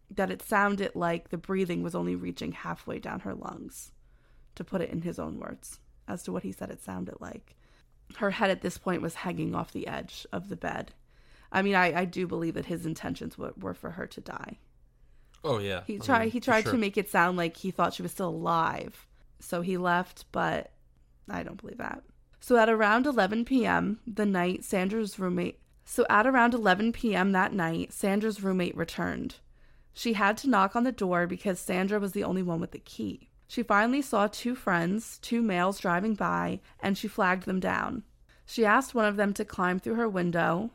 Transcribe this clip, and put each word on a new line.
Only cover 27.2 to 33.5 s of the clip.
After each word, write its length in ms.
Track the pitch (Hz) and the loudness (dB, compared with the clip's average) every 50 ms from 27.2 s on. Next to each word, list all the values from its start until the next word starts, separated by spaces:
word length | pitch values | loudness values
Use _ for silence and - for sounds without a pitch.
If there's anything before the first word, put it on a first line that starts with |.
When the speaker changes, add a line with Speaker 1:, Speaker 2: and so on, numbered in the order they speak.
| 185 196 | 4 4
Speaker 1:
that 200 | 196 185 190 - | 4 4 2 2
night, 400 | - 196 165 165 165 170 180 - | 2 0 0 0 0 -2 -4 -6
Sandra's 500 | - - - 196 196 208 208 226 202 202 | -4 -2 0 2 2 2 2 0 -2 -2
roommate 340 | 196 190 185 185 175 175 - | -2 0 0 2 0 0 -2
returned. 600 | 175 170 - - - 175 180 - - - - - - - - - - - - - - - - | -4 -4 -4 -4 -4 -4 -2 -2 -4 -6 -8 -10 -12 -18 -20 -20 -20 -20 -20 -20 -20 -20 -20
She 200 | - - - 240 | -14 -4 -2 -2
had 240 | 226 196 208 196 214 - | 2 4 2 2 2 2
to 120 | - 277 | 2 2
knock 260 | 240 196 190 196 - | 4 4 4 4 2
on 80 | 240 240 | 2 0
the 80 | 262 | 0
door 340 | 247 - 202 180 180 175 175 | 0 0 0 2 2 2 2
because 320 | 175 185 180 - 208 180 175 | 0 -2 -2 -2 -2 -2 -2
Sandra 400 | - - 185 185 190 196 208 214 | -2 -2 0 0 2 2 2 0
was 140 | 202 196 | 0 -2
the 120 | 180 202 - | -2 -2 -2
only 180 | - 180 190 | 0 0 0
one 180 | 185 175 170 165 | 0 0 -2 -2
with 120 | 175 - | -4 -6
the 60 | - - | -8 -14
key. 520 | - - - - 220 196 - - - _ _ _ _ | -16 -14 -10 -8 -8 -8 -8 -10 -14 _ _ _ _
She 140 | - | -8